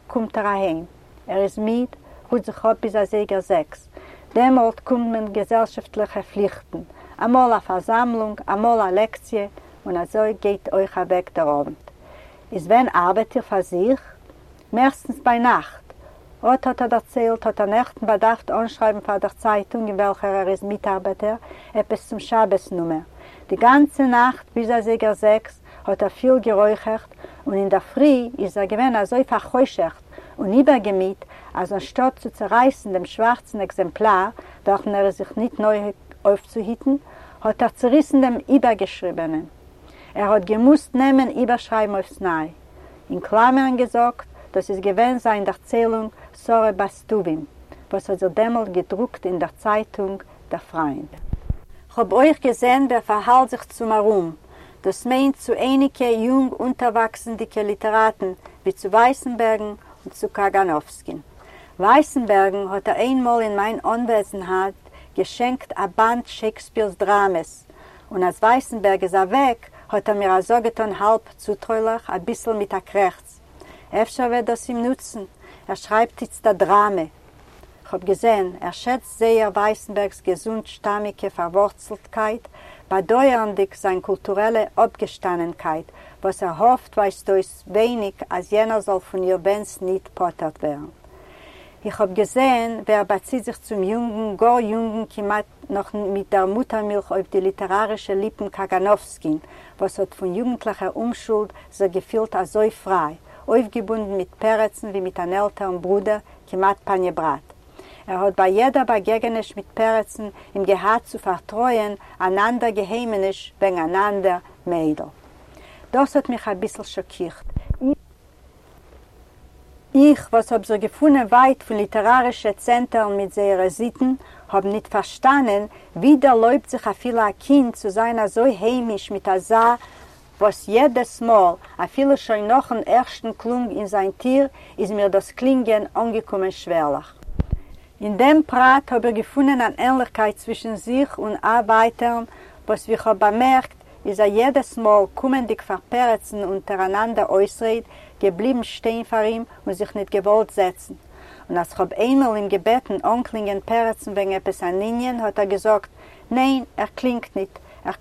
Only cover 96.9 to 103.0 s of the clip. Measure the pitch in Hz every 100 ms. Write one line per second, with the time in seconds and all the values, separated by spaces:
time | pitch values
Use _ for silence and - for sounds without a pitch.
96.9 | 202 - 190 185 196 190 190 196 196 214
97.9 | 214 - 196 214 - 202 - 190 185 196
98.9 | 208 - - 160 156 - - - - 196
99.9 | - 185 - 185 180 254 240 226 190 185
100.9 | - 233 226 - 214 208 - - - 196
101.9 | 180 - 226 220 - 175 214 214 - 196
102.9 | 185